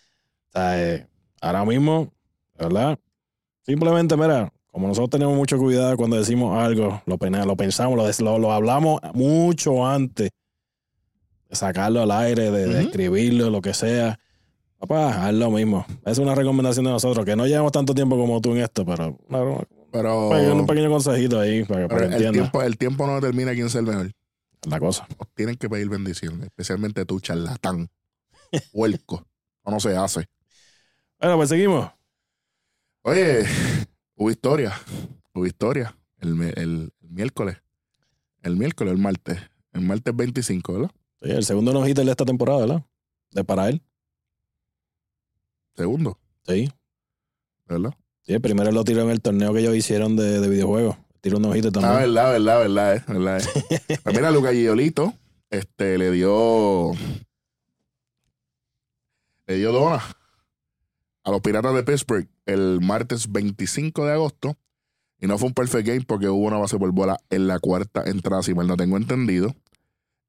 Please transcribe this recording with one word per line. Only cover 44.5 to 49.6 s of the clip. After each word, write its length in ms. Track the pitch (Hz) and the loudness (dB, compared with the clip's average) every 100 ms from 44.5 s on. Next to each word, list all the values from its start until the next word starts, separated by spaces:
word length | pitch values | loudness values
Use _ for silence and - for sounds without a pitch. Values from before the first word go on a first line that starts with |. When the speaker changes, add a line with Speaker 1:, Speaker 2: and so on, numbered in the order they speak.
| _ _ _ _ _ _ _ _ _ _ _ _ - | _ _ _ _ _ _ _ _ _ _ _ _ -6
Speaker 2:
¿Segundo? 420 | 90 147 135 - _ _ - | -4 -2 -4 -6 _ _ -4
Speaker 1:
Sí. 240 | 95 139 - _ _ _ _ _ _ _ _ - | -2 -2 -6 _ _ _ _ _ _ _ _ -6
Speaker 2:
¿Verdad? 280 | 85 110 - _ _ | -4 -4 -8 _ _
Speaker 1:
Sí, 100 | - | -4
el 60 | 107 | -2
primero 300 | 107 101 104 | 0 2 2
lo 120 | 113 | 2
tiró 180 | 110 113 | 2 0
en 80 | 113 | 0
el 100 | 113 | 0
torneo 320 | 117 101 104 | 0 0 0
que 80 | 110 | 0